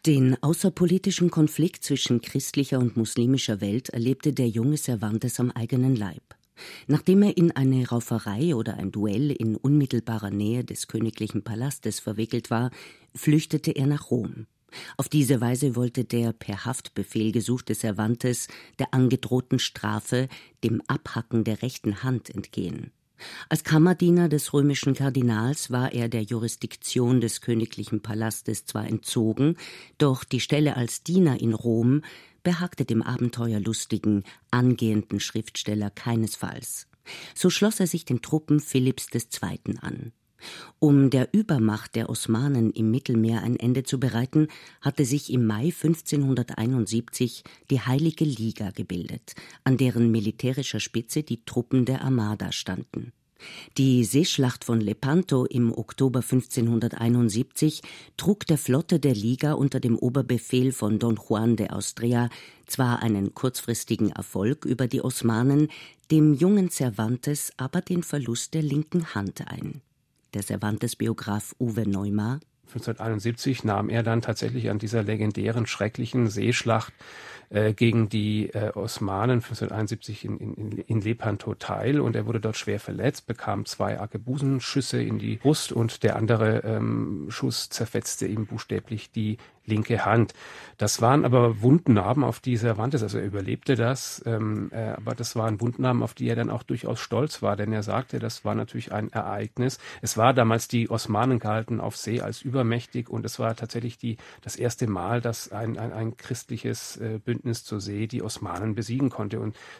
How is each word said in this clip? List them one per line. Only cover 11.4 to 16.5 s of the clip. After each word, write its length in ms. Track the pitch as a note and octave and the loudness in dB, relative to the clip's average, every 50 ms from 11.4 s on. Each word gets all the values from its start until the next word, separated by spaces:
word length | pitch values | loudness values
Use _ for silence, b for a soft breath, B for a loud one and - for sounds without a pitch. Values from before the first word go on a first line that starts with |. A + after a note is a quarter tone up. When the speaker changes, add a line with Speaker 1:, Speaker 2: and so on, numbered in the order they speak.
Speaker 1:
Palastes 560 | - - G#2+ A2 B2 C#3+ C#3 - - A2 G2+ - | -4 -4 -6 -4 -4 -4 -6 -4 -6 -6 -6 -4
verwickelt 520 | - A2 G#2+ G#2+ A2+ - - A#2 - - | -6 -6 -4 -4 -2 -2 -2 -6 -2 0
war, 200 | A#2 A2+ B2 B2+ B B B B B B B B _ | 0 0 0 -2 B B B B B B B B _
flüchtete 580 | - - D#3+ D3 D#3+ - - - D3 - D#3+ | -2 2 4 4 4 4 2 -4 -2 0 -2
er 140 | - - C3+ | 0 0 0
nach 240 | C#3+ D3 D3 - - | 0 0 -2 -2 -2
Rom. 340 | B2 B2 G#2 - - A#2 A2 _ _ _ _ B B B B B B | -2 -2 -2 -6 -8 -12 -16 _ _ _ _ B B B B B B
Auf 120 | B C3 - | B -4 0
diese 320 | - D3+ C3+ A2+ C#3 A2+ | 2 2 4 4 2 2
Weise 340 | A#2+ A#2+ B2+ B2+ D3 C#3 A#2 | 2 0 0 2 0 0 0
wollte 300 | A#2+ B2 A#2+ - C3 A#2+ | 0 -2 0 -2 -4 -4
der 280 | _ - A#2 A#2 A2+ | _ 0 0 0 0
per 320 | A2 _ - - | -2 _ -8 -10